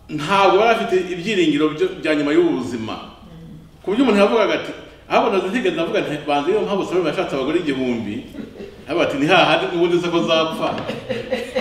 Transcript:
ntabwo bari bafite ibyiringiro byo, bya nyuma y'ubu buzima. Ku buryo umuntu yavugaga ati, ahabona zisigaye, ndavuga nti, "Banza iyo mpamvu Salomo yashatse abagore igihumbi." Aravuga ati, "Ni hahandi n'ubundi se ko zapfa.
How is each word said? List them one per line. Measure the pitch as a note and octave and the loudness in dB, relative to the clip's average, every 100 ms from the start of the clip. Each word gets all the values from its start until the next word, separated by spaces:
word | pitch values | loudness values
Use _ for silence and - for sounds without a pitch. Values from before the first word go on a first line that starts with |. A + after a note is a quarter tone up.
| - | -12
ntabwo | D3+ D#3 G3 G3 F#3 | -8 0 4 6 6
bari | A3+ G#3 | 4 2
bafite | G3+ F#3 F3 | 2 0 0
ibyiringiro | F3 F3+ G3+ D#3+ C#3+ D#3 | -6 -2 0 2 2 0
byo, | D3 F#3 - | 0 -2 -2
bya | D#3+ D3+ | -2 0
nyuma | C#3+ | 2
y'ubu | D#3+ E3+ C3+ | 4 4 2
buzima. | A#2 A#2 A2 F#2 - - - - - - - - | -4 -6 -6 -10 -12 -20 -20 -20 -20 -20 -20 -12
Ku | - | -4
buryo | A3 | 2
umuntu | C4 G3+ | 4 6
yavugaga | G3+ A#3 F#3 | 6 4 2
ati, | D3+ - - - - - | 0 -4 -12 -16 -18 0
ahabona | G3 A3+ G3 | 2 2 0
zisigaye, | F#3 B3 F#3 | 0 0 0
ndavuga | D#3 E3 G#3 | 0 -2 -2
nti, | C#3+ D3 - | -2 -6 -2
"Banza | C#3+ C#3+ | -2 2
iyo | G#3 | 0
mpamvu | F3+ G3 D3 | 0 -2 -2
Salomo | E3+ E3 | 0 0
yashatse | F3+ F3 C#3+ | -2 -4 -2
abagore | C3 E3+ | -2 -2
igihumbi." | D#3+ C3 B2+ A#2 G2+ A2+ - - - - - - - | -2 -2 -2 -2 -4 -8 -10 -14 -14 -14 -16 -16 -6
Aravuga | E3+ C3+ | -2 0
ati, | C#3 | 0
"Ni | D3+ | 2
hahandi | F#3 D3+ E3 F#3+ | 4 4 2 0
n'ubundi | F3 F3 E3+ | 0 2 2
se | F3 | 0
ko | E3 | 0
zapfa. | E3+ D#3+ D#3+ - E3 - - A3 - A#3+ - - - - | 2 2 0 -2 -4 -4 -6 -8 -6 -8 -4 -6 -4 -6